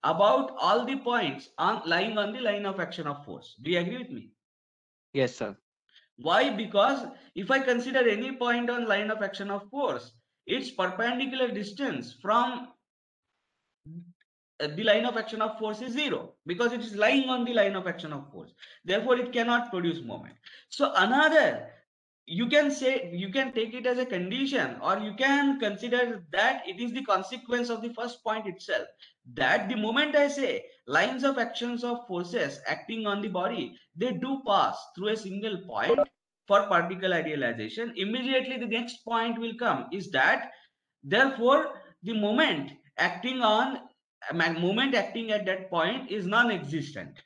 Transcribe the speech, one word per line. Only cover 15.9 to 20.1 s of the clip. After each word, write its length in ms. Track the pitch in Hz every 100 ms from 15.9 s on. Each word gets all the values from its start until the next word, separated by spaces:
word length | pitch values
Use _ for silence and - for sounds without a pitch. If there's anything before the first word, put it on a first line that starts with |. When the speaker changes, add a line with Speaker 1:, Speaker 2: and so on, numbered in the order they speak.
Speaker 1:
zero, 400 | 240 294 156 - _ 156
because 260 | 175 240
it 80 | 240
is 160 | - 202
lying 320 | 214 277 262
on 160 | 254
the 100 | 233
line 220 | 233 202 196
of 100 | 185
action 260 | 165 160
of 180 | 143 -
force. 200 | 92 - _ - -
Therefore, 320 | - 196 233 247
it 160 | 247
cannot 380 | 247 233 240 240
produce 320 | 185 175 156
moment. 320 | 120